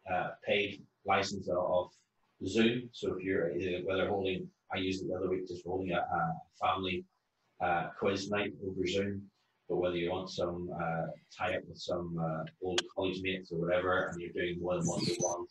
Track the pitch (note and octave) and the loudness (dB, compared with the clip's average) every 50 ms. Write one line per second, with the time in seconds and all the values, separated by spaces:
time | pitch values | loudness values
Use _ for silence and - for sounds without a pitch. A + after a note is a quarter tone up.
0 | _ - F2+ - - - - - - - G#2 G#2 G2+ G2 - - - _ _ _ | _ 0 0 0 0 -2 -6 -8 -2 2 2 2 2 0 -4 -10 -14 _ _ _
1 | _ G2 G2 G2 G2 - G#2 F#2+ - F#2 F2 F2 F2+ F2+ F2+ F2+ F2+ - - _ | _ 2 4 4 4 2 -2 -4 -2 0 0 2 4 4 4 4 2 2 -8 _
2 | _ _ _ _ _ _ _ _ F#2+ F#2 F#2+ A2+ A2+ A2+ B2 B2+ A#2+ - - - | _ _ _ _ _ _ _ _ -4 0 4 6 6 6 6 2 -2 -6 -10 -4
3 | - F#2+ F#2 F#2 F#2 F#2+ G2 - - - - F2 F#2+ F#2 F2 F2+ - F#2+ F#2+ F#3+ | -2 -2 -2 0 0 2 2 4 4 2 2 2 0 0 0 0 0 0 2 2
4 | F#3 G3 - G2 F#2+ F#2+ F#2 - - - _ _ _ _ F#2+ G2 F#2 F#2+ F#2+ F#2 | 2 2 2 0 2 0 0 -2 -4 -8 _ _ _ _ -2 0 0 0 0 0
5 | F2+ E2+ F2+ F2+ F#2+ F2+ F#2 F#2 - - F2 - - F2 F#2 F#2+ F#2+ F#2 E2+ F2 | -2 -2 -2 0 0 0 0 0 -2 -4 -8 -8 -4 -2 -2 -2 0 0 0 0
6 | - - - E2+ E2+ E2 D#2+ D#2+ - _ _ - - D3 - - F#2+ F#2 F2+ F2+ | 0 0 0 0 2 0 0 -4 -8 _ _ -2 0 0 0 0 0 -2 -2 -4
7 | F#2 _ _ _ _ _ _ _ _ _ _ _ F2+ - - F2 F2 - - - | -4 _ _ _ _ _ _ _ _ _ _ _ 0 2 2 2 0 -2 -4 0
8 | A2 G2 F#2+ F#2+ - - G#2 G#2 G2+ G2 - - G#2 F#2+ F#2 F#2+ F2+ F2 F#2+ G2 | 0 2 2 0 -2 -2 0 0 0 -2 -4 -4 -6 -4 -2 0 0 2 2 2
9 | G2 G2+ G2+ G2 - - _ _ _ _ _ _ _ - F2 F2+ F2+ F2+ F2 E2+ | 2 2 -2 -4 -6 -10 _ _ _ _ _ _ _ -2 0 2 2 2 2 2
10 | E2+ E2+ F#2 F#2 F#2 - - - F2 F2 F2 F2 F2 F2 E2 E2 E2+ E2 E2 E2 | 0 0 0 -2 -2 -4 -2 -2 -2 -2 0 -4 -4 -6 -4 -2 -2 0 0 0
11 | D#2 D#2 D#2 - _ _ - - - - - - - E2+ E2+ - - - - F2 | -2 -4 -6 -10 _ _ -6 -4 -2 0 0 -2 -4 -8 -14 -10 -4 -2 -2 -2
12 | F2 E2+ E2+ E2 E2 E2 D#2+ D#2+ D#2+ D#2+ - _ F#2 F#2 F#2 F2+ - - - - | -2 -2 -2 -2 0 0 -2 -2 -4 -8 -8 _ -4 0 0 0 -2 -2 -4 -2
13 | F#2+ F#2+ F#2+ F#2+ F#2+ F#2+ F#2+ F#2 F#2 - F2 E2 E2 F2 F2+ F2+ F#2 F#2 F#2 F#2 | -2 0 0 -2 -2 -2 -2 -4 -6 -6 -4 -2 0 2 2 2 2 2 2 2
14 | F#2 - F2 F2 E2+ F2 E2 F2+ F2+ F2 F2 F2 F2 F2+ F2+ F2 E2+ E2+ - - | 2 0 -4 -6 -8 -6 -4 -2 -2 -2 -2 -2 -2 0 0 2 2 0 0 0
15 | - - - - - - - F#4 F4 - | 0 0 0 0 0 -2 -2 -2 -6 -10